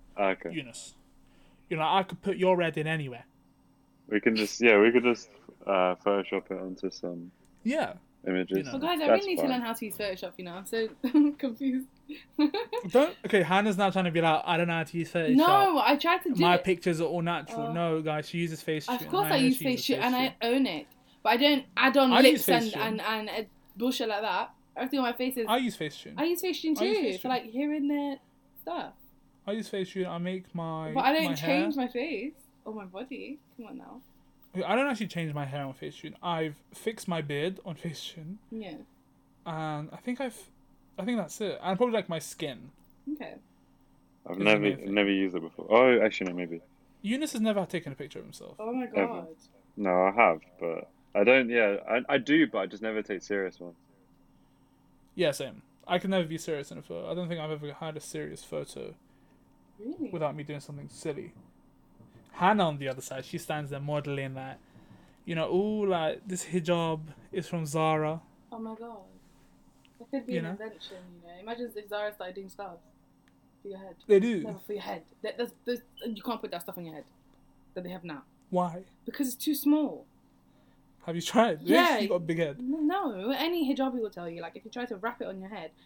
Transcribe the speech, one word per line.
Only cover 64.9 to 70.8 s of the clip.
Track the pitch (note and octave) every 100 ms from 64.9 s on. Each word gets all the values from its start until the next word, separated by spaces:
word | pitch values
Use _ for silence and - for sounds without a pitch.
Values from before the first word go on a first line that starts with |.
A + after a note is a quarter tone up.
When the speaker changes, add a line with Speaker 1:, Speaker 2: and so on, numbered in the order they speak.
| - - _
Speaker 2:
you | -
know, | E3 D3
"Ooh, | F3 G#3 G#3+ G3+
like, | F3 D#3 - G3+
this | F3+ -
hijab | F3 D#3+ E3+ E3 D#3 D#3 - -
is | F#3+ D#3
from | E3+ D#3
Zara." | D#3+ D#3+ D#3 D3+ D#3+ - _ _
Speaker 3:
Oh | A#3
my | A3+
God. | A3 A#3 G#3+ F#3+ - - _ _ _ _ _ _ _
That | A#3+
could | C4+ B3+
be |
Speaker 2:
You | F3
Speaker 3:
an |
Speaker 2:
know? | E3
Speaker 3:
invention, | G3 A3 G#3